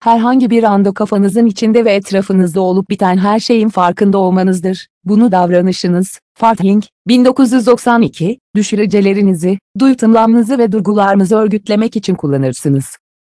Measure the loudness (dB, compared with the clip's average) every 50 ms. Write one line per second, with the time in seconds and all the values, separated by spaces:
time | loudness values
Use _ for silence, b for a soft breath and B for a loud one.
0 | 0 0 2 2 2 2 2 2 2 2 2 2 2 2 2 2 0 0 0 -4
1 | -4 -2 0 0 0 0 2 2 0 0 0 0 -2 0 2 2 2 2 0 -2
2 | -2 -2 -4 -4 -2 0 0 0 0 0 0 -2 -2 0 0 -2 -2 -4 -4 -2
3 | 0 0 0 0 0 0 -2 -2 0 0 0 0 0 0 0 0 0 0 0 0
4 | 0 0 2 2 0 0 0 0 0 0 -2 -2 -2 -4 -6 -6 -10 _ _ _
5 | -6 -2 0 2 2 2 2 0 0 2 2 0 0 0 -2 -2 -2 -2 -2 -2
6 | -2 -4 -8 -20 _ _ _ -2 -2 -2 0 0 0 0 0 0 -2 -4 _ _
7 | -2 0 2 4 4 2 2 2 0 2 2 0 2 2 0 0 0 0 0 0
8 | 0 -2 -2 -4 -6 -6 -6 -8 _ _ -4 -4 -4 -2 -2 -2 -2 0 0 0
9 | 2 2 0 0 0 0 0 0 -2 -4 -4 -4 _ _ -4 0 0 0 2 2
10 | 2 2 4 4 4 4 2 2 2 0 0 0 0 0 0 -2 -2 -2 0 0
11 | 2 2 2 2 2 2 2 0 0 0 -2 -4 -4 -2 -2 -2 -2 -2 -4 -6
12 | -4 -4 -6 -4 -4 -4 -2 -2 -2 -4 -4 -4 -2 -2 -2 -2 -4 -6 -14 -20
13 | _ _ _ _ _